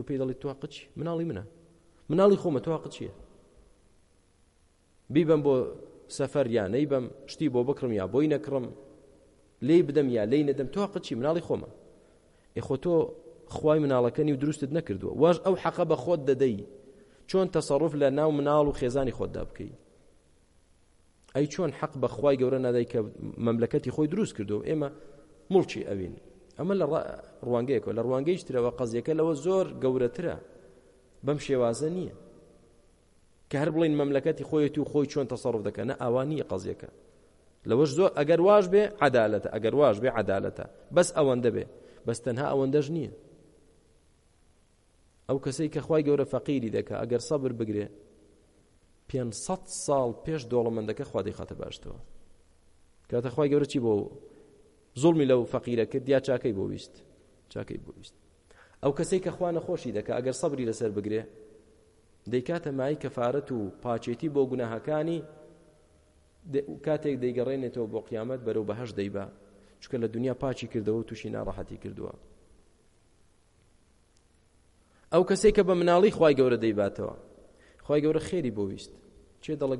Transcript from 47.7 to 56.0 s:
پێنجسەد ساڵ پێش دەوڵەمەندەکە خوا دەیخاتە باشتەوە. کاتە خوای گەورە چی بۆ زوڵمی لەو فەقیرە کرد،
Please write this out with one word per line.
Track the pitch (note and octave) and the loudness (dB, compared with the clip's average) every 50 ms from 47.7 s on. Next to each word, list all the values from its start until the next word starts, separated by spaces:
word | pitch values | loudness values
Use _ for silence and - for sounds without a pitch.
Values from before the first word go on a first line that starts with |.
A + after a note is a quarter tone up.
| G#2+ G#2 G2+ G#2 - - - - _ _ _ _ _ _ _ _ _ _ _ _ _ _ _ _ _ _ _ - | -2 -4 -4 -6 -10 -20 -20 -20 _ _ _ _ _ _ _ _ _ _ _ _ _ _ _ _ _ _ _ -8
پێنجسەد | - C3 B2 A#2 G#2+ - - - F#3+ F#3 - - - - - | -6 -4 -4 -6 -6 -8 -6 -6 -6 -6 -8 -10 -12 -6 -2
ساڵ | - C#3+ C#3 B2+ A#2+ A2+ - - | 0 0 2 0 0 -4 -6 -6
پێش | D#3+ D#3+ D3+ A#2 A2+ | -6 -6 -6 -4 0
دەوڵەمەندەکە | A#2+ A#2+ A2+ A#2 A2+ A2+ A2 G#2+ G#2+ - C#3 - | 0 0 2 0 -2 -2 -4 -4 -6 -6 -8 -6
خوا | - G#2+ F#2+ | -4 -4 -4
دەیخاتە | G2+ - - - - - - | -4 -6 -8 -10 -12 -10 -10
باشتەوە. | - - - - - - - - - - - - - - - _ _ _ _ _ _ _ _ _ _ _ _ _ _ - | -12 -12 -12 -14 -14 -14 -14 -14 -16 -18 -18 -20 -20 -20 -20 _ _ _ _ _ _ _ _ _ _ _ _ _ _ -4
کاتە | B2 A#2+ A#2+ C3 | -4 -2 -2 -2
خوای | A#2 D3+ D3+ C#3 | 0 0 2 4
گەورە | C#3+ D3 C#3+ C3+ | 4 4 2 2
چی | - C#3+ | 0 0
بۆ | A#2 A2+ G#2+ G2+ G2+ - - - - - - - - - - - - _ _ _ _ _ - | 2 2 2 2 0 -4 -10 -16 -20 -20 -20 -20 -20 -20 -20 -20 -20 _ _ _ _ _ -2
زوڵمی | B2+ C3+ E3+ E3 D#3 C#3+ C3 | 2 4 4 6 6 6 6
لەو | B2+ B2 A2+ | 4 4 4
فەقیرە | - - B2 - A#2+ A#2+ A2+ G#2+ G#2 | 0 -2 -4 -2 0 0 0 0 0
کرد، | - C3+ | -2 -2